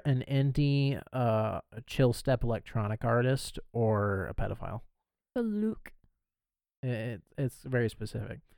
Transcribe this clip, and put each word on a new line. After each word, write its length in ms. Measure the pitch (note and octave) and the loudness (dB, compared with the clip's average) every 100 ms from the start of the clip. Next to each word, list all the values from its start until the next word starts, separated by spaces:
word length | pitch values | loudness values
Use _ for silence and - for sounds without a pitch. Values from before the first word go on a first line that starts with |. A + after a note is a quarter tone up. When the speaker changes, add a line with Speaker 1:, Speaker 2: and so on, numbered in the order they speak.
Speaker 1:
an 200 | C#3+ B2+ - | 4 0 2
indie, 720 | C#3 C#3 D3 C#3+ C#3 C#3 B2 - | 2 2 4 4 4 2 -2 -4
uh, 480 | C3 A#2+ A2 A2 - - A2+ - | 0 2 2 0 -4 -8 -16 -4
chill 260 | - B2 | 2 4
step 300 | - - B2 | 4 0 2
electronic 640 | A#2+ A2 - A2+ G#2 G#2+ | 2 -2 -4 -2 -2 0
artist 540 | A#2 A#2+ B2+ C3+ - - - | 2 4 4 0 -4 -12 -6
or 540 | A#2+ A2 G#2 G2+ G2 - | 0 2 2 2 0 -2
a 80 | |
pedophile. 460 | - G2+ G2 - A2 - _ _ _ _ B3 | -2 -4 -4 -8 -10 -12 _ _ _ _ -2
Speaker 2:
The 60 | |
look. 500 | A3+ G#3 A3 - - - _ _ _ _ _ _ _ _ | -2 0 -2 -4 -12 -20 _ _ _ _ _ _ _ _
Speaker 1:
It, 400 | C3 A2+ A#2 A2 - - | -4 -4 -4 -8 -10 -4
it's 240 | C3 - | -4 -4
very 260 | C3 B2 A2+ | -2 0 0
specific. 520 | - G#2+ A#2 A2+ - - | -2 -8 -6 -8 -12 -18